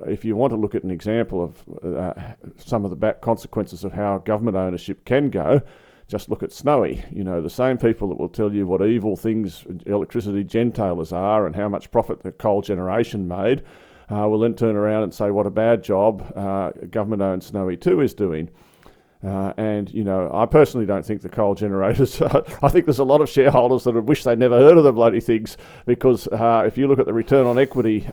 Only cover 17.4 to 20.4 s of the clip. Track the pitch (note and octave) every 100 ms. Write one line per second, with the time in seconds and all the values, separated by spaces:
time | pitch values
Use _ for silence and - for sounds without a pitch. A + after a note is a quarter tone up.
17.4 | - G2+ F#2 F2+ F3 F3+ B2+ - G2 D#2
18.4 | E2+ - _ _ - _ _ _ F#2+ G2
19.4 | F#2+ - G#2+ G#2 G2+ - G2+ F#2+ F2 D#2+